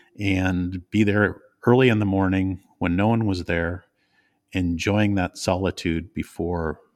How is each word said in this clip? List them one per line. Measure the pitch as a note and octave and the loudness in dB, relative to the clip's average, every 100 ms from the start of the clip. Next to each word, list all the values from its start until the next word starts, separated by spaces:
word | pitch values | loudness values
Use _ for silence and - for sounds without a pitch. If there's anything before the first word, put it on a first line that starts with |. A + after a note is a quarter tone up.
| _ - | _ -6
and | G2+ F#2 F#2 F2+ F2+ F#2 - | -2 0 0 0 -4 -6 -4
be | G#2 | 0
there | G2+ G2+ G2+ - - _ - | 2 2 0 -2 -16 _ 4
early | B2 C3 | 6 6
in | G#2+ | 4
the | |
morning | G2+ F#2+ F#2+ F#2+ F#2+ F#2+ - _ | 2 2 2 0 0 -4 -12 _
when | F#2 | -2
no | F2+ G#2+ | 0 0
one | A2+ A2 | 0 0
was | F2+ | -2
there, | E2+ E2+ E2+ F2+ - _ _ _ _ _ _ | -2 -2 -2 -6 -12 _ _ _ _ _ _
enjoying | F#2 F2 E2+ - G#2 G#2 | -4 -2 -2 0 0 2
that | G2 F2+ - | 0 -2 -4
solitude | - F#2 F#2+ - F2 D#2+ F#2 | -2 0 -2 -2 -4 -4 -6
before | - - - E2+ F2 D#2+ D2+ _ | -10 -10 -8 -6 -4 -6 -8 _